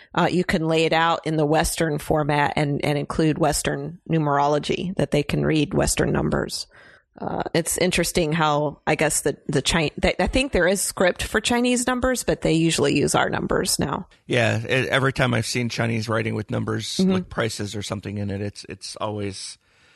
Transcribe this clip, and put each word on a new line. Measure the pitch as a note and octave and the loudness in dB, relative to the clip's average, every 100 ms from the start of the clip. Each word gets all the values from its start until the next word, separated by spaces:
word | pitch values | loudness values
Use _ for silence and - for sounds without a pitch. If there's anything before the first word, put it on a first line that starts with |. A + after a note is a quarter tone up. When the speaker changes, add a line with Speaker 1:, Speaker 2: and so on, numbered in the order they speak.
| - - | -6 0
Speaker 1:
uh, | F3 | 2
you | F3 | 2
can | F3+ F3+ D#3+ | 0 0 2
lay | D#3+ D#3+ | 2 2
it | |
out | D#3+ E3 E3 D#3+ | 2 2 0 0
in | D#3 | 0
the | D3 | 2
Western | D#3 E3 - E3 D3 | 2 0 0 -2 -2
format | - D#3+ D3 D3 C#3+ - | 0 0 2 2 2 0
and, | D3 C#3+ - | 0 0 0
and | C#3+ | -2
include | D3 - D#3 D3+ | -4 0 2 4
Western | D#3 D3+ - C#3+ C#3+ E3+ - | 2 0 -2 -4 -6 -10 -2
numerology, | D#3+ D3 C#3 C#3+ D3 - - F3 F#3+ | 0 2 2 4 2 0 -4 -4 -2
that | D3 | 0
they | D3 | 0
can | C#3+ D3+ D3 | 0 0 2
read | D#3 D3 | 2 2
Western | D3 D3 - D3 | 2 0 2 0
numbers. | D3 D3+ D3+ - - - - - - _ - | 2 0 0 -2 -6 -10 -16 -20 -20 _ -10
Uh, | F3+ - - | -8 -6 -2
it's | E3 E3 - | -2 -2 0
interesting | F3+ F3+ E3 - D#3 | 0 2 0 0 0
how, | E3 D#3 D3 D3+ - - | 2 2 2 0 -4 -2
I | D#3 | 0
guess, | D3+ - | 2 0
the, | D3 C#3 - | -2 -4 -2
the | C#3+ | -2
Chi-, | - F3 D3+ - | 2 0 0 0
they, | F#3 - | -2 0
I | F3+ | 0
think | C4 C4+ | 0 0
there | G3 E3+ | 2 2
is | G3 | 2
script | - - F3+ - | -2 0 0 0
for | - G#3+ | -2 -2
Chinese | - A#3+ B3 B3 B3 | 0 2 2 2 0
numbers, | B3+ B3+ B3+ | 0 0 0
but | - D#3 | 0 0
they | D#3+ | 2
usually | D#3+ E3 D#3+ C#3+ C#3+ | 2 2 2 2 2
use | D3 | 2
our | - - | 2 0
numbers | - - - F#3 - | -2 0 0 0 0
now. | D3+ - - _ - | -2 -4 -8 _ -2
Speaker 2:
Yeah, | B2 A2 A2 | 0 2 0
it, | A#2 C3 G#2+ | 0 0 2
every | C3+ C3 | 0 0
time | B2+ C3 | 0 0
I've | A#2 A#2 | 0 -2
seen | B2 A#2+ | -2 -4
Chinese | - A#2 A#2 A2 | -2 -2 -2 -2
writing | A2+ A2 G#2+ | -2 -2 -4
with | A2 | -4
numbers, | A#2 A2 A2 G#2+ - | -4 -4 -4 -4 0
Speaker 1:
Mm-hmm. | F#3+ | 2
Speaker 2:
like | F#3 F3+ | 2 -2
prices | - A2+ - G#2 G#2 | -2 -2 -2 -8 -8
or | |
something | - G#2 G2+ G#2 | -8 -8 -6 -6
in | G2+ | -4
it, | G2 | -4
it's, | G#2 - - | -6 -10 -16
it's | F#2+ - - | -14 -14 -8
always, | G#2+ G#2 G2+ F#2+ - - _ _ _ | -6 -4 -6 -8 -14 -16 _ _ _